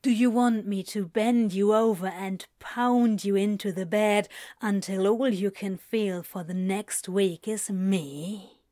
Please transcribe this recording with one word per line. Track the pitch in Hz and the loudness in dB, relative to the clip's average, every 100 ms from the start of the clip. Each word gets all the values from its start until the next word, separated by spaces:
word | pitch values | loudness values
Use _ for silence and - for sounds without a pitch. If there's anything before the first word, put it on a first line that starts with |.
Do | 269 | 2
you | 220 247 | 4 4
want | 226 240 220 196 | 4 2 2 -2
me | 196 | -4
to | 185 214 180 | -4 -6 -2
bend | 220 220 240 214 | 0 2 4 2
you | 185 202 | 2 4
over | 214 226 190 185 | 4 4 0 -4
and | 180 196 190 - _ | -6 -8 -8 -12 _
pound | - - 247 247 240 208 202 | -12 -2 2 4 4 2 0
you | 196 | 2
into | 202 202 208 | 2 -2 -4
the | 180 170 | -6 -2
bed | 208 214 208 208 - - - | 2 4 2 0 -14 -20 -8
until | 214 196 185 190 196 | -2 -2 -2 0 2
all | 226 262 | 2 0
you | 190 202 | 0 -2
can | 190 202 185 | -4 -8 -8
feel | - 226 208 180 | -4 -2 -2 -4
for | 165 190 | -8 -10
the | 165 | -6
next | 185 185 196 208 - - | -4 -2 -2 -4 -8 -4
week | 185 196 165 220 | 0 0 -2 -6
is | 214 - | -6 -4
me? | 190 190 190 143 143 170 208 185 _ _ | -2 0 0 -2 -10 -10 -10 -14 _ _